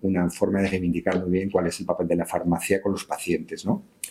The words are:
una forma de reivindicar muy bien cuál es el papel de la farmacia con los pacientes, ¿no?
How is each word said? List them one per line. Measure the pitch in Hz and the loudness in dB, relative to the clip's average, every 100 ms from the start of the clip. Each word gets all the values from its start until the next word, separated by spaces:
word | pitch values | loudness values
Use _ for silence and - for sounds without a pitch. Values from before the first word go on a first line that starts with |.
una | 98 92 85 | 0 2 0
forma | - 101 98 | 2 2 2
de | 98 | 2
reivindicar | 95 87 87 95 92 | 2 0 0 0 0
muy | 92 | 2
bien | 92 98 | 0 2
cuál | 95 87 | 0 0
es | - | -2
el | 90 | -2
papel | 87 85 | -2 0
de | 85 | 0
la | 82 | 0
farmacia | 87 85 85 - 98 | -2 0 0 2 0
con | 101 | 2
los | 92 - | -2 -4
pacientes, | 85 - 80 - 82 98 | -4 -2 -2 -4 -6 -2
¿no? | - - _ - | -2 -4 _ -2